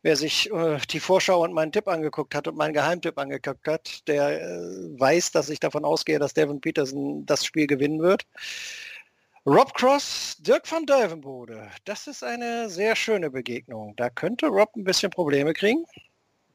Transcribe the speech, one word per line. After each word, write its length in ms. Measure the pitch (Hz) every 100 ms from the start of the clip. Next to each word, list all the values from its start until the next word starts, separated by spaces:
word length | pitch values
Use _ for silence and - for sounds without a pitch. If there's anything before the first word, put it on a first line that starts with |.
Wer 140 | 160 147
sich, 360 | 151 - 208
äh, 280 | 190 165 147 -
die 100 | 156
Vorschau 420 | - 185 - 180
und 100 | 170
meinen 200 | 165 156
Tipp 140 | 208 208
angeguckt 460 | 170 156 - 147
hat 140 | 147 160
und 100 | 160
meinen 160 | 151
Geheimtipp 460 | 147 143 175 165 151
angeguckt 480 | 139 139 - 135 -
hat, 400 | 156 - - -
der, 340 | 143 143 156
äh, 580 | 175 175 175 190 170 135
weiß, 320 | 135 170 -
dass 180 | 160 139
ich 100 | 151
davon 260 | 151 151 147
ausgehe, 320 | 156 - 151
dass 160 | 143
Devin 260 | - 151 143
Peterson 640 | 160 160 135 139 139 147 139
das 180 | 139 -
Spiel 220 | 156 147
gewinnen 340 | 139 143 156
wird. 240 | 170 202 - - - - - - - - - _ _ _ -
Rob 280 | 165 262
Cross, 640 | - 247 285 - - - -
Dirk 320 | 160 294 -
van 140 | 330 294
Duijvenbode. 840 | 277 202 160 139 131 117 110 107 -
Das 240 | - 208 -
ist 160 | 277
eine 460 | 247 240 240 233 233
sehr 260 | 170 214 220
schöne 340 | - 214 160
Begegnung. 640 | 131 123 120 - 113 107 107
Da 120 | 120
könnte 380 | - 170 240 311
Rob 260 | 202 214 233
ein 80 | 190
bisschen 240 | 180 196
Probleme 420 | - 156 139 147
kriegen. 320 | 160 202 285 330 - - _ _ _ _